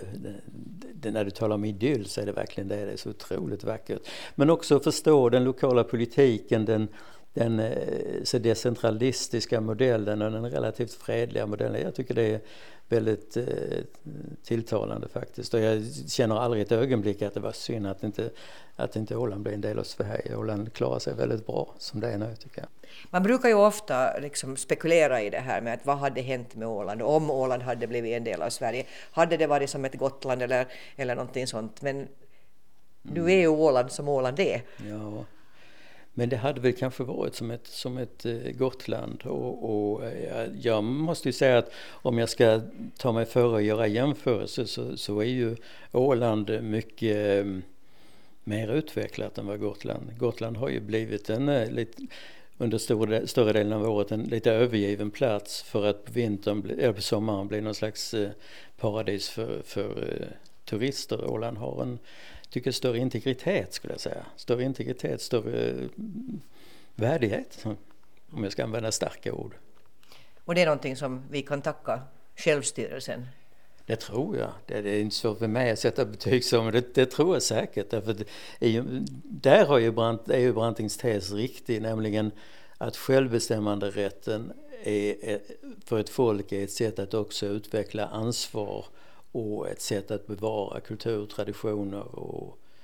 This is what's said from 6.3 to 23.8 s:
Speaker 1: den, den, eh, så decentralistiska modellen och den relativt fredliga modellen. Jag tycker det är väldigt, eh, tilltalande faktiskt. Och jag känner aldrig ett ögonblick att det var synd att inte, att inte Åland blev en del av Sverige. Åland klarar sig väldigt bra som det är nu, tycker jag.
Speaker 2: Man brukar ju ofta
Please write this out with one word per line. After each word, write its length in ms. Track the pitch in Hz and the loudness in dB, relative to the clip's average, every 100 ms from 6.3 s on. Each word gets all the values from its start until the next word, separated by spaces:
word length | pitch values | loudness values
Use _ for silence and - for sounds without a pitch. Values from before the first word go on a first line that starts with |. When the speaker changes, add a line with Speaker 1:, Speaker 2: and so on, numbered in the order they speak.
| 107 - 113 107 | 6 4 4 4
Speaker 1:
den, 220 | 110 107 - - - - | 4 2 -4 -16 -16 -8
den, 260 | - 117 110 | 0 2 4
eh, 180 | 110 - - - - - | 2 0 0 -2 -2 -2
så 140 | - 127 | 0 2
decentralistiska 1200 | 113 110 123 120 113 107 131 120 - 117 - 120 | 4 4 2 2 2 4 2 2 -2 -2 0 0
modellen 600 | 110 107 131 110 101 107 | 0 4 4 4 2 0
och 100 | 107 | 0
den 140 | 110 117 | -2 -2
relativt 420 | 139 110 - 113 | 0 -2 -2 -6
fredliga 520 | - - 113 117 110 107 | -6 -2 0 2 0 -2
modellen. 360 | 104 117 107 | 0 0 0
Jag 140 | 165 - | -2 -4
tycker 180 | 123 | 0
det 200 | 120 110 | 2 4
är 80 | 110 - - - - - | 2 -4 -16 -16 -16 2
väldigt, 480 | 113 110 104 - 113 | 4 4 0 -2 -4
eh, 60 | 120 - - 50 - - 151 - - - | -2 -2 -2 -4 -6 -12 -14 -12 -12 -12
tilltalande 640 | - 117 113 107 104 107 - | -2 -2 0 -2 -2 -4 -6
faktiskt. 460 | - - - 110 | -6 -8 -8 0
Och 60 | 113 | 2
jag 240 | 110 110 113 143 135 | 4 2 0 -8 -4
känner 280 | - 113 107 | 2 4 4
aldrig 260 | 120 110 | 2 0
ett 80 | 101 | 2
ögonblick 500 | 113 135 120 104 98 | 4 4 2 2 0
att 120 | 101 | -2
det 60 | 107 | -2
var 120 | 107 | -6
synd 360 | - - 117 98 | -6 -4 -2 -4
att 160 | 95 | -2
inte, 260 | 110 - 113 - - - - - | -4 -2 -4 -6 -16 -18 -16 -4
att 200 | 123 107 | -4 -2
inte 200 | 107 113 | -4 -2
Åland 260 | 120 98 | -2 -2
blev 140 | 107 104 | -4 -2
en 60 | |
del 180 | 107 107 | -2 -2
av 40 | |
Sverige. 520 | - - 104 110 - 110 | -4 -4 -2 -2 -4 -4
Åland 380 | 110 104 113 | -2 -2 -4
klarar 260 | - 123 120 | -2 0 0
sig 140 | - | -2
väldigt 320 | - 120 113 107 | -2 0 0 -2
bra 280 | 117 - - | -2 -4 -8
som 220 | - 107 | -8 -4
det 80 | 117 | -2
är 100 | 104 | -2
nu, 180 | 110 110 | -4 -8
tycker 220 | - - | -12 -12
jag. 60 | - - - - - | -12 -14 -18 -16 -2
Speaker 2:
Man 140 | 180 | 2
brukar 260 | 196 254 247 | 4 6 8
ju 60 | 214 | 8
ofta 600 | 208 196 | 8 6